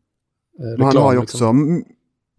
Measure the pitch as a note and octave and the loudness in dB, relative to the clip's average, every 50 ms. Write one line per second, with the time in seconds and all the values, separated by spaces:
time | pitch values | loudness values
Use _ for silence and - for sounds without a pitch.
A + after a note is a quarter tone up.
0 | _ _ _ _ _ _ _ _ _ _ _ D#4+ C3+ A2+ A2+ A#2+ C3 C#3 C3 C#3 | _ _ _ _ _ _ _ _ _ _ _ -14 -14 -10 -4 -2 0 2 2 2
1 | C#3+ C#3 B2+ B2 A#2 - - A#2+ A#2+ A2+ A#2 C#3 D#3 C#3+ F3 E3+ - - _ _ | 2 2 2 0 -2 -4 -4 -2 0 2 2 2 2 0 -2 -4 -6 -10 _ _
2 | _ _ _ _ _ _ _ | _ _ _ _ _ _ _